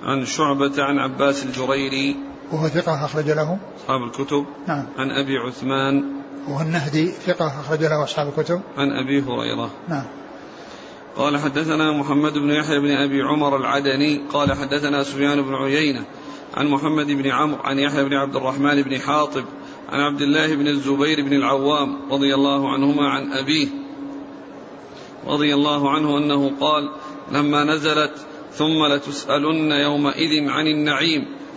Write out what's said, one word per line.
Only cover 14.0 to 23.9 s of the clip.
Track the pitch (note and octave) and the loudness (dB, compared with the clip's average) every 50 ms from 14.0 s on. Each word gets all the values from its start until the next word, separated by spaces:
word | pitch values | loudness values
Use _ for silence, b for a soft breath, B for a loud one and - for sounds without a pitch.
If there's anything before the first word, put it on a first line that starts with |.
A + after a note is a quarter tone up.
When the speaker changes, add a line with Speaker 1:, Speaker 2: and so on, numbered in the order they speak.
| C#3+ D3+ D3 C#3+ C#3+ - - | 2 2 2 0 -2 -2 0
Speaker 1:
قال: | C#3+ C#3+ C#3 C3+ | 2 2 2 2
حدثنا | C#3 C#3+ C3+ C#3 D3 C#3+ D3 C#3+ C#3+ C#3 | 0 -2 -2 -2 0 0 0 0 0 0
سفيان | C#3 C#3 C3+ C#3+ C#3+ C#3+ C#3+ | -2 -2 0 2 2 2 2
بن | C#3 C3+ C3+ | 0 0 -2
عيينة | C3 C3+ C3+ C#3 D3 D#3 D3 C3+ A#2+ A2 - B B B B B B B B - - | -2 0 0 2 2 2 2 0 -2 -6 -10 B B B B B B B B -4 0
عن | C#3 D3 | 2 2
محمد | C#3+ C#3 D3 D#3 D#3 D#3 D3 | 2 2 2 2 0 0 0
بن | C#3+ C#3+ C#3 C3+ C#3 | 0 0 0 2 2
عمرو | B2+ B2+ D3+ D#3 D3 - | 2 2 2 2 0 -2
عن | - - C3+ C#3 | -2 -2 0 2
يحيى | C#3 C#3+ C#3+ C#3 C#3 | 2 2 2 2 2
بن | C#3 C#3+ | 2 2
عبد | C#3 C#3 C#3 C3+ | 0 0 0 -2
الرحمن | C3 C3 C3 C3 C#3 C#3 C#3+ D3 C#3+ | -2 -2 -2 0 2 2 4 4 4
بن | C#3 C3+ C3+ C3 | 2 2 0 -2
حاطب | - - C#3+ D3+ D3+ C#3+ - C3+ B2 - - - B B B B B - | 0 0 2 2 2 0 0 -4 -6 -6 -12 -14 B B B B B -4
عن | - C3+ | -2 0
عبد | C#3+ D3 C#3+ C#3+ | 0 0 2 0
الله | C#3+ C#3 D3 D#3 D#3 D#3 D#3 | 2 4 4 4 4 2 2
بن | C#3+ C#3+ D3 | 2 2 2
الزبير | D3 C#3 C3+ C3+ C#3 C#3 C#3+ D3+ D#3 D3+ | 2 0 2 0 2 2 4 2 2 2
بن | C#3+ C#3 C#3+ | 2 2 2
العوام | C#3 C3 A#2+ C3+ C3+ C3+ C#3+ D3+ D3 C#3+ C#3 - - - - | 2 4 4 2 4 4 2 2 2 2 0 -2 -6 -4 -2
رضي | C3+ C#3 C#3 C#3 C#3 | 0 2 2 4 4
الله | C#3 C#3 C#3 C#3 C#3 C#3 C3+ C3+ | 4 4 4 4 2 2 0 0
عنهما | C3+ C#3 C#3 C#3+ C#3+ D3 C3+ | 2 2 2 4 4 2 2
عن | C3 C3+ C3+ C#3 C#3 | 2 0 -2 -2 -4
أبيه | C3+ C3+ C3+ D#3 D#3+ C#3+ C#3 - - - - | -4 0 0 2 2 2 0 -2 -8 -10 -10